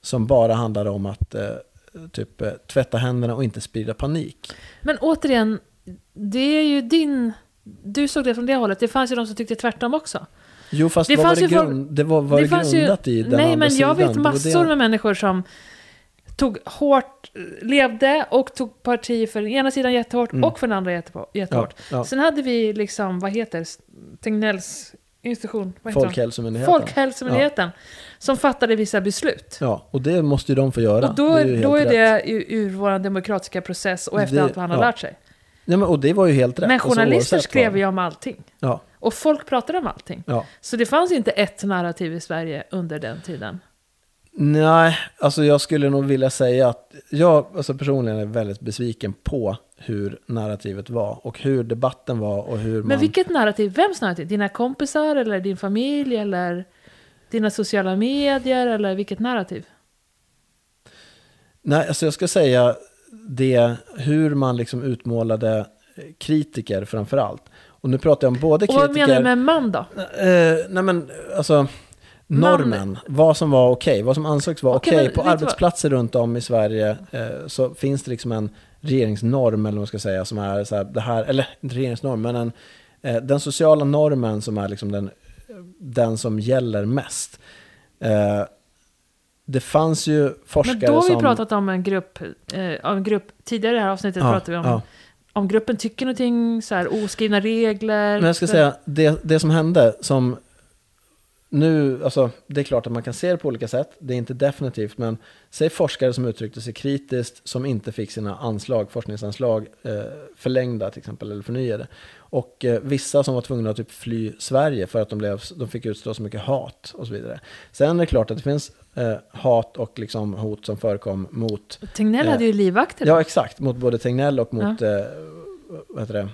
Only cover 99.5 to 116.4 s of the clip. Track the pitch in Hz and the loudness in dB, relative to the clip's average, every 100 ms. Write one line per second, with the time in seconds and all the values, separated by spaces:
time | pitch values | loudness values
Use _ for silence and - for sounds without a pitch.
99.5 | 165 160 175 117 - - 139 123 123 _ | 2 4 6 6 4 -2 0 2 -2 _
100.5 | _ _ _ _ _ _ _ _ _ _ | _ _ _ _ _ _ _ _ _ _
101.5 | 147 160 156 139 123 135 - 170 - _ | 2 2 4 2 0 -2 2 0 0 _
102.5 | 143 143 123 113 117 120 120 175 175 151 | -6 -2 -2 -2 -6 -6 -6 -2 -2 -2
103.5 | 117 117 127 147 - 139 123 120 123 139 | -4 -4 -4 -4 -10 -6 -6 -4 -2 -2
104.5 | - 135 120 107 - 117 113 - _ _ | -2 -6 -4 -8 -4 -6 -6 -12 _ _
105.5 | - 156 - 156 - 127 120 123 110 110 | -2 -2 0 -2 0 -2 0 -4 -6 -10
106.5 | 117 117 110 139 139 139 127 120 - - | -12 -14 -8 -4 -4 -4 -6 -6 -10 -10
107.5 | 127 135 117 113 107 104 - 104 98 123 | -8 -4 -4 -6 -8 -8 -8 -8 -6 -6
108.5 | 107 - 120 101 120 113 104 104 101 123 | -6 -4 -2 -2 -8 -10 -10 -10 -4 -2
109.5 | 110 107 _ 120 104 107 151 - _ 127 | -2 -4 _ -10 -8 -10 -14 -20 _ -2
110.5 | 127 127 117 98 - - - 107 104 101 | -2 -2 -4 -6 -8 -16 -14 -12 -12 -8
111.5 | 123 127 107 - - - - _ 147 - | -6 -4 -6 -8 -18 -20 -20 _ -6 -6
112.5 | _ 127 117 135 139 - 147 139 127 - | _ -2 -2 -2 -4 0 0 0 -2 -4
113.5 | 127 110 107 110 - - 113 110 - - | -4 -4 -4 -8 -12 -8 -6 -6 -8 -2
114.5 | 131 151 131 92 117 104 104 104 101 - | 0 0 -2 -4 -2 -2 -4 -4 -6 -10
115.5 | 175 123 117 117 104 - 110 107 110 | -10 -10 -8 -8 -8 -10 -8 -8 -8